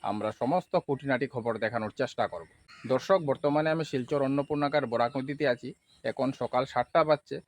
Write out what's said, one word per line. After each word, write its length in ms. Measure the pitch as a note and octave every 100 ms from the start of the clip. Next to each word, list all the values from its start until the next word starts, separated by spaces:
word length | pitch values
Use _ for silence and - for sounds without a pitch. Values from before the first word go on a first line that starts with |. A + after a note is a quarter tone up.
| -
আমরা 200 | G#2 G#2+ -
সমস্ত 320 | B2 F3 - F3
খুঁটিনাটি 420 | - - C#3 B2+ C3
খবর 180 | B2 A#2 A2
দেখানোর 300 | A2 A#2 G#2+ -
চেষ্টা 260 | B2+ - G#2
করব। 160 | E2+ D#2+ _ _ - A2+
দর্শক, 260 | C3 - G3 D3
বর্তমানে 400 | C3 D3 D3 D#3+
আমি 80 | D#3+ D3+
শিলচর 340 | C3+ A#2+ D3 C3+
অন্নপূর্ণাগার 640 | C#3+ C#3+ D3 C#3+ D3 B2+
বরাক 200 | A#2 A#2+ C3+
নদীতে 260 | C3+ - C#3+
আছি। 160 | A#2+ B2 - _ _
এখন 240 | A#2+ A2 C3 -
সকাল 220 | B2 B2+ C3+
সাতটা 300 | B2+ - E3+ D#3
বাজছে। 280 | D3 _ C#3